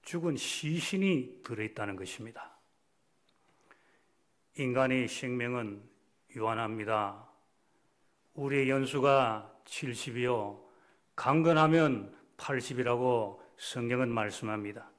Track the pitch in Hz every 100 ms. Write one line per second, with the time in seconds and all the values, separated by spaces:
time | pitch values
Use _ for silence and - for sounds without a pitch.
0 | - 170 170 135 - - 151 165 156 196
1 | 196 165 123 - - 113 107 - 104 95
2 | 95 - 107 - - - _ _ _ _
3 | _ _ _ _ _ _ _ - _ _
4 | _ _ _ _ _ - 131 123 131 131
5 | 117 - 131 123 123 123 110 101 104 _
6 | _ _ _ - 110 110 110 110 107 107
7 | 101 101 - _ _ _ _ _ _ _
8 | _ _ _ - 139 139 135 135 131 135
9 | 139 139 123 107 101 - - - 139 117
10 | - 117 123 120 104 101 - _ _ _
11 | _ - - 151 165 160 156 165 151 120
12 | 101 - _ - - 135 - 127 120 120
13 | 127 120 104 98 - _ - 127 120 123
14 | 127 117 104 - 113 107 104 104 -